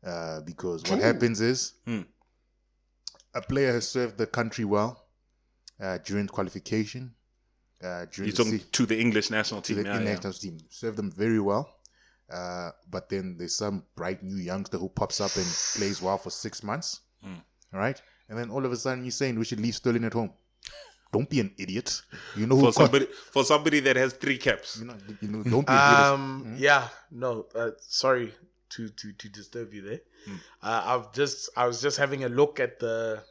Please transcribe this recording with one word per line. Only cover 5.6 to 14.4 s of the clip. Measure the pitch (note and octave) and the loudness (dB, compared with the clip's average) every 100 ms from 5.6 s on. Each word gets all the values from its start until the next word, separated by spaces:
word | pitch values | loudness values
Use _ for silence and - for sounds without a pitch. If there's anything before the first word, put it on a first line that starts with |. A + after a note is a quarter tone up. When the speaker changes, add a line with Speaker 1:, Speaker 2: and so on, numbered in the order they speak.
| - _ | -20 _
Speaker 1:
uh, | F#2+ F2+ | -6 -6
during | - G2+ G2+ | -4 -4 -4
qualification. | - F#2 F#2+ - A2 G#2 B2+ B2+ A#2+ _ _ _ _ _ _ | -4 -6 -6 -4 -2 -2 -6 -14 _ _ _ _ _ _ _
Uh, | F2+ F2 F2 | -10 -10 -10
during | - G2+ | -8 -6
Speaker 2:
You're | F#2+ | 0
Speaker 1:
the | |
Speaker 2:
talking | A2+ A2 | 0 0
Speaker 1:
se- | - | -4
Speaker 2:
to | - A#2 | 0 2
the | A2 | 4
English | A#2 G#2+ G2+ | 4 2 0
national | G#2+ G#2+ G#2+ | 0 -2 -4
Speaker 1:
to | - | -4
Speaker 2:
team, | G#2 | -4
Speaker 1:
the | G2+ | -2
Speaker 2:
yeah, | G#2 | -2
Speaker 1:
English | G#2 | -2
Speaker 2:
yeah. | |
Speaker 1:
national | G2 G2 | -2 -6
team, | F#2 G2+ D#2+ D#2+ | -8 -12 -12 -18
served | - A#2 G#2+ | -10 -8 -4
them | G2+ | -6
very | E2+ G#2+ A2 | -2 2 2
well. | G2 G2+ D3+ _ - _ _ _ _ | 2 0 -2 _ -20 _ _ _ _
Uh, | F2 F2+ F2+ F2 - _ | -10 -8 -8 -10 -12 _
but | F#2 - | -10 -4
then | G2 F#2 F2 | -4 -4 -8
there's | F2 | -6
some | - G#2 G2 - | -4 -2 -4 -8
bright | - E2+ F#2+ | -8 -6 -6
new | F#2+ | -6
youngster | G2 | -6